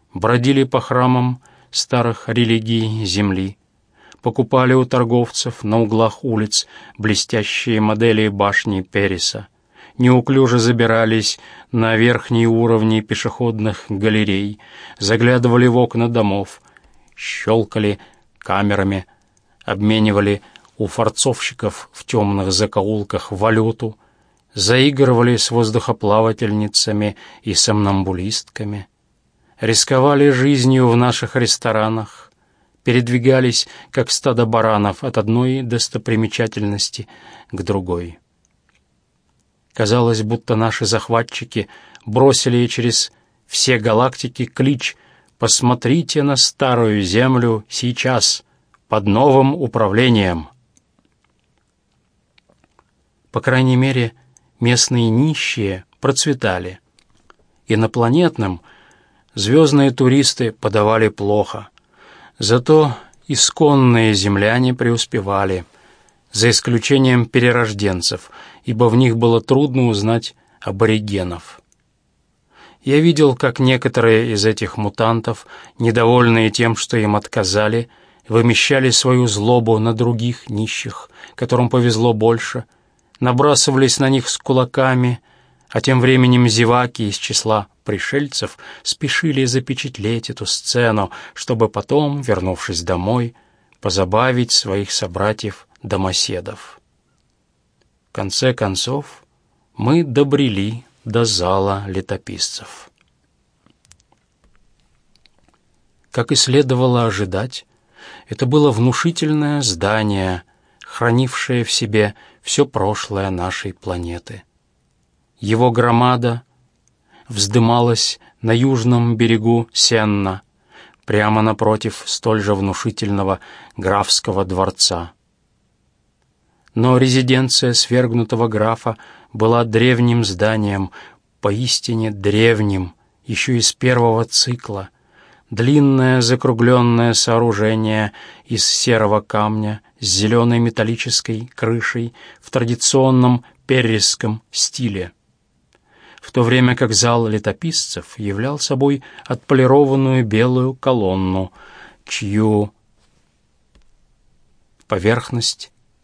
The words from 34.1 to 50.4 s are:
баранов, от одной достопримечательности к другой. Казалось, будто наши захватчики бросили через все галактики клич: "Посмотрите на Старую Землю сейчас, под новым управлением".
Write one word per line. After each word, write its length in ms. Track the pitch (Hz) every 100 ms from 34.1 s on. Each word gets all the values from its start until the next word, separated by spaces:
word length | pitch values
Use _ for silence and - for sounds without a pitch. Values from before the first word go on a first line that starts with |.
| - 139 117 113
баранов, 560 | 113 110 104 101 -
от 160 | 131 113
одной 420 | 104 117 127 131
достопримечательности 1500 | 120 120 - 113 120 113 107 - 113 107 104 101 - - 101 - - - _
к 100 | 92
другой. 560 | 92 98 92 87 87 82 _ _ _ _ _ _ _ _ _ _ _ _ _ _ _
Казалось, 500 | - 107 120 117 110
будто 320 | 107 117 - 110
наши 320 | 113 - 104
захватчики 800 | 110 - 117 110 - 123 120 - - - - 113
бросили 580 | 117 139 127 131 120 120
через 460 | - 117 110 - _ _ _ _
все 320 | - - 120
галактики 680 | 110 110 127 - 123 - 120
клич: 520 | - 131 131 - - _ _ _ -
"Посмотрите 840 | 117 - 123 123 123 165 - 151
на 120 | 143 131
Старую 680 | - - 135 120 113 104
Землю 600 | 92 107 131 123 117 110 -
сейчас, 760 | - 123 123 127 123 - - _ _ _ _ -
под 180 | 107 101
новым 480 | 107 139 135 135 165
управлением". 960 | 123 113 104 107 127 113 92 85